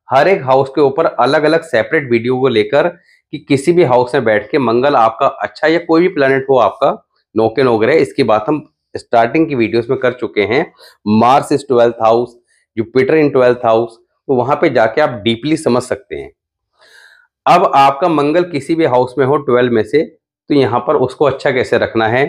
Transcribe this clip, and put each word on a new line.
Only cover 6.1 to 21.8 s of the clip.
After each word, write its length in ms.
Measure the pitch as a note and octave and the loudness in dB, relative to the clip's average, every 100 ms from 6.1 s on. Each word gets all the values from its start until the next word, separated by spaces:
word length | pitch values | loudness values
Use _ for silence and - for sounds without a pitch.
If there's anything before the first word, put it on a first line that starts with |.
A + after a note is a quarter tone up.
| F3+ C3+ C3+ C3+ | 0 0 0 0
हो 60 | C3+ | 2
आपका 320 | G#2 - C#3+ G#3+ _ _ _ | 2 0 -2 -2 _ _ _
नौ 140 | G#2+ A2 | -2 -2
के 140 | B2 | 0
नौ 140 | C3 A2+ | 0 2
ग्रह, 160 | A2+ | 2
इसकी 280 | D#3+ C#3+ - | 2 0 -2
बात 220 | A#2+ G#2+ - | 0 0 0
हम 260 | - - _ _ - | -6 -6 _ _ -16
स्टार्टिंग 520 | - A#2 A#2 D3 D#3+ | -2 0 0 0 -2
की 60 | |
वीडियोज़ 360 | C#3 A2 A2+ A#2 | 0 -2 -2 -2
में 80 | B2+ | -4
कर 140 | B2+ | -4
चुके 300 | A2 G#2 - | -4 -6 -4
हैं। 220 | G2 B2 F3 _ - _ G#2 | 0 0 -2 _ -20 _ -2
Mars 380 | G#2+ A#2 C#3 C#3+ | 2 4 2 2
is 120 | C#3+ - | -4 0
twelfth 300 | A#2+ A#2+ A#2+ | 2 2 2
house, 300 | A2+ A#2 A#2+ - _ _ _ - | 2 2 0 -10 _ _ _ -10
Jupiter 380 | A2 B2+ C3 | -4 0 2
in 160 | D#3 D3 | 2 2
twelfth 340 | C3 B2 A#2+ | 2 2 2
house, 280 | A#2 A2+ A#2 - _ _ - | 0 0 0 -8 _ _ -4
तो 60 | |
वहां 220 | B2+ A#2+ D3+ | -2 -2 -2
पे 140 | E3+ | 0
जाके 300 | B2+ A2+ D3 | 0 0 0
आप 100 | D3+ | -2
डीपली 460 | A#2+ G#2 A2+ D3 D#3 | -2 -4 -4 -4 -4
समझ 260 | D3 B2 | 0 -2
सकते 340 | A#2+ - - D2 | -2 -10 -10 -14
हैं। 140 | C2+ _ _ _ _ _ _ - - _ _ _ - | -14 _ _ _ _ _ _ -20 -20 _ _ _ 0
अब 240 | E3+ C#3 | 2 2
आपका 340 | C3 C#3 C#3 F3+ | 2 2 2 -2
मंगल 360 | D3+ C#3+ E3+ | 0 0 -2
किसी 300 | F3+ C#3+ - | -2 -6 -6
भी 100 | E3 | -2
हाउस 300 | D#3+ B2 B2+ - | 0 0 -2 -2
में 80 | C3 | 0
हो 100 | D3 | 0
ट्वेल्व 360 | C#3+ A#2+ B2 | 0 0 2
में 100 | A#2 | 0
से, 180 | G#2 - E3 _ _ _ _ | 0 -2 -2 _ _ _ _
तो 40 | |
यहाँ 260 | D3 B2 A#2+ | 0 2 0
पर 160 | - D3+ | 0 -2
उसको 280 | D#3 - | -2 0
अच्छा 260 | D3 - D3+ | -2 0 -4
कैसे 280 | C3 A2 | -2 -2
रखना 300 | A#2 | -2